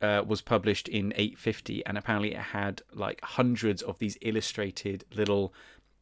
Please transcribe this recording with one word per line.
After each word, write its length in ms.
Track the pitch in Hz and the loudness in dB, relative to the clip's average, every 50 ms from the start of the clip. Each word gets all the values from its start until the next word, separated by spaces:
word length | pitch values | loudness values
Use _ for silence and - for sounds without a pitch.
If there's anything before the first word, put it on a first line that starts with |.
uh, 220 | - 107 104 101 101 | 2 4 4 4 4
was 160 | 101 107 98 | 2 0 -2
published 460 | - - 117 107 95 110 101 - - - | 2 2 2 4 4 2 2 2 0 -2
in 260 | - 107 98 101 107 | -2 0 0 0 0
eight 220 | - 104 110 - - | 0 0 0 -2 -2
fifty, 480 | - - 107 - - - 107 107 - | -2 -2 -2 -2 -4 -6 -6 -4 -4
and 100 | - 98 | -4 -4
apparently 360 | 101 - - 113 104 104 104 - | -4 -2 0 0 0 0 0 -2
it 60 | - | -4
had, 420 | 104 - - 104 101 101 95 - - _ | -6 -6 -4 -2 -2 -2 -4 -6 -10 _
like, 300 | - 107 98 104 107 - | -8 -4 -4 -4 -4 -6
hundreds 640 | - - - - 127 123 123 110 - 110 101 90 - | -8 -4 0 2 4 4 4 4 2 2 0 0 -2
of 160 | - 98 - | -6 -4 -4
these 180 | 110 104 98 - | -4 -4 -4 -4
illustrated 840 | - 113 107 110 107 - - - 104 98 90 - - 104 98 95 - - - | -2 -2 0 0 0 -2 -2 -2 -4 -4 -4 -4 -4 -4 -4 -6 -8 -6 -2
little 400 | 110 107 101 101 101 98 92 - - - - - - _ _ _ _ | 0 2 4 4 4 2 0 -4 -10 -20 -20 -20 -20 _ _ _ _